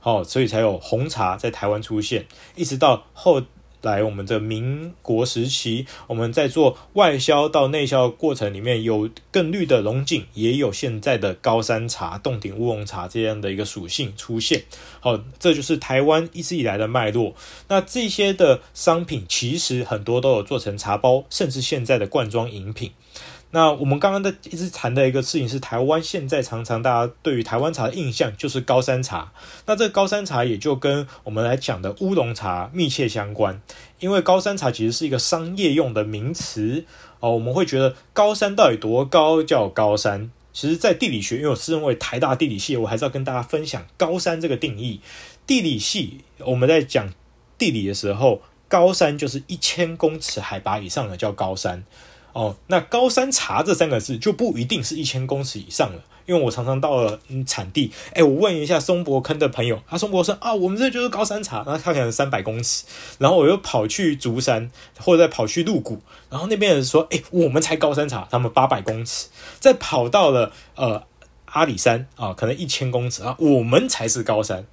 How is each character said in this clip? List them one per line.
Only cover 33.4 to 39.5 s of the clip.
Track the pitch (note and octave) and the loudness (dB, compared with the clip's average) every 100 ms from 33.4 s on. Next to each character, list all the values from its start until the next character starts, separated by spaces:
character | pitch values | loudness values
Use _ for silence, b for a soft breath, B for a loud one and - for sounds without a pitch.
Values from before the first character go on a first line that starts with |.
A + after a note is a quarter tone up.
| G#2 F#2+ - B B _ | -2 -2 -14 B B _
因 | F#3 | -2
为 | G3 | 0
高 | E3+ F#3 | 4 2
山 | G#3 | 2
茶 | G3 C#3 | -2 -2
其 | A#2+ | 0
实 | E3 | -2
是 | - D#3 | -2 -2
一 | |
个 | C3 | -2
商 | - E3+ E3 F#3+ | 0 -2 -4 -2
业 | F#3 | 0
用 | C#3+ C#3 | 2 0
的 | A2 | 0
名 | G#2+ G#2+ A#2 | -4 -4 -6
词。 | E3+ - - G#2+ C#3 E3 B B B | -6 -8 -4 -2 -2 -6 B B B
哦， | A#2+ | 0
我 | A#2 | 0
们 | A#2 | 0
会 | C#3 | -2
觉 | F3 C3+ | 0 2
得 | C3 B2+ B | 2 0 B
高 | - G#3 | 2 4
山 | G#3 G#3 | 4 -2
到 | G3+ F3+ | 6 4
底 | A2 | 4
多 | G#2+ A#2 | 0 0
高 | C3+ F3 D#3 D#3+ | 2 4 4 4
叫 | D#3 | 4